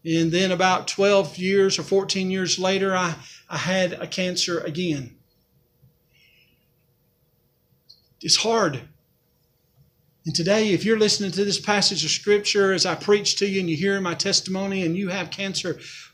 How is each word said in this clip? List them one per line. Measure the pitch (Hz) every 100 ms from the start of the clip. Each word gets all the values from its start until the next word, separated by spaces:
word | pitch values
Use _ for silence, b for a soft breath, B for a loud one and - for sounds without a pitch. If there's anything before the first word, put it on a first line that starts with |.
And | 165 165 165
then | 175 190
about | 175 185 185 -
twelve | - 196 202 196 -
years | 185 196 196 190
or |
fourteen | 151 196 190 196 185
years | 190 180 -
later, | 185 190 190 185
I, | 180 160 B B B
I | 156
had | 147 190 180
a | 175 165
cancer | - 185 180 - 170
again. | - 151 175 143 123 - _ _ _ _ _ _ _ _ _ b b b b b _ _ _ _ _ _ _ _ _ _ _ _ _ - _ _
It's | 165 -
hard. | 214 233 185 127 - _ _ _ _ _ _ _ _ _ _ _ _ _ 160
And |
today, | 156 170 214 214
if | 175 208
you're | 220
listening | 214 - 196
to | 170 202
this | 175
passage | - 208 - 180
of | 156
Scripture | - 208 208 202 208 196
as | 185 185
I | 160
preach | - 208 - -
to | 202
you | 190
and | 175
you | 151
hear | 196 196
my | 180 165
testimony | 196 190 - 185 196 196
and | 170 175
you | 196
have | 185 175
cancer, | - 196 180 180 151 B B B